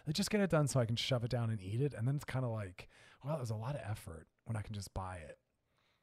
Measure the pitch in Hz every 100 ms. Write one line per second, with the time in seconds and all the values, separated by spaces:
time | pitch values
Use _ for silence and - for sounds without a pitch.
0 | - 151 202 214 196 156 147 135 113 117
1 | - 127 120 123 113 110 92 113 143 101
2 | 117 143 - 131 127 110 98 90 - -
3 | - - 135 156 110 107 117 143 - 110
4 | - 80 78 _ - 110 101 104 95 -
5 | 92 90 73 - _ _ _ _ _ _